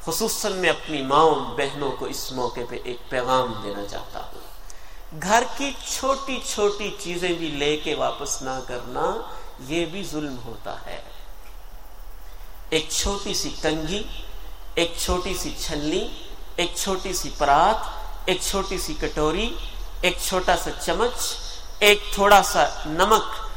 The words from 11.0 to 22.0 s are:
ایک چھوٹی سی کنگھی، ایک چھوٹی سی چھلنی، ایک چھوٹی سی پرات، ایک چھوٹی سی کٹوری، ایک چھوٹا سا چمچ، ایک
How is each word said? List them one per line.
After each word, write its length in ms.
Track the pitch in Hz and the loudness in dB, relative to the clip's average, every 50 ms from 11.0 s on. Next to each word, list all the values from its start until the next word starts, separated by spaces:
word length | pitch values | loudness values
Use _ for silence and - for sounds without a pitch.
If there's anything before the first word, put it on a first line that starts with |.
| - - - - - - - - - - - - - - - - - - - - - - - - - - - - - - - - - - | -10 -12 -12 -10 -10 -10 -10 -10 -10 -10 -12 -12 -12 -12 -10 -10 -10 -10 -10 -10 -10 -10 -10 -8 -8 -10 -10 -10 -8 -10 -10 -10 -6 0
ایک 200 | 156 156 156 - | 0 0 2 2
چھوٹی 440 | - - - 190 202 196 - 208 185 | 0 0 2 2 0 0 -2 -2 -2
سی 160 | - - 143 127 - | -2 -2 -2 -4 0
کنگھی، 420 | - 156 151 160 156 160 190 208 226 - - - - - - - - - - - - - - | 0 0 0 0 -2 -2 -2 -2 -4 -4 -6 -6 -6 -6 -6 -6 -6 -8 -8 -8 -8 -4 0
ایک 180 | - 170 170 - | 0 0 0 0
چھوٹی 360 | - - - 180 180 175 190 185 | -4 0 0 0 0 0 -2 -2
سی 180 | - - 147 127 - - | -2 -2 -4 -4 -4 -4
چھلنی، 420 | - 165 147 147 151 165 196 220 - - - - - - - - - - | -2 -2 -2 0 0 0 0 0 -2 -6 -8 -8 -8 -8 -8 -8 -6 -2
ایک 160 | - 175 170 - | -2 0 0 0
چھوٹی 380 | - - 196 190 185 - 196 180 | -2 -2 -2 -2 -2 -2 -4 -4
سی 160 | - - 147 - | -2 -4 -4 -2
پرات، 500 | - 151 139 139 147 170 196 220 214 - - - - - - - - - | 0 4 6 8 8 8 6 4 2 0 -4 -4 -6 -6 -6 -6 -4 0
ایک 160 | - 185 180 | 0 0 0
چھوٹی 360 | - - - 196 190 - 196 | 0 0 0 0 0 0 -2
سی 160 | 175 - - 156 | -2 -2 -2 -2
کٹوری، 640 | - 175 147 - 160 151 156 165 190 220 240 - - - - - - - - - - | -2 -2 -2 0 2 2 2 2 2 0 -2 -2 -4 -6 -6 -6 -6 -6 -6 -4 0
ایک 160 | - 180 175 - - | 0 2 2 2 -2
چھوٹا 300 | - 196 185 180 - 175 165 - | 0 0 2 4 4 2 2 2
سا 80 | 156 151 - - | -4 -6 -4 -2
چمچ، 500 | - 165 180 226 247 - - - - - - - - - - - - - - | 0 2 2 2 0 0 -2 -2 -2 -4 -4 -6 -8 -8 -8 -8 -8 0 6
ایک 240 | 208 208 208 208 | 8 8 8 6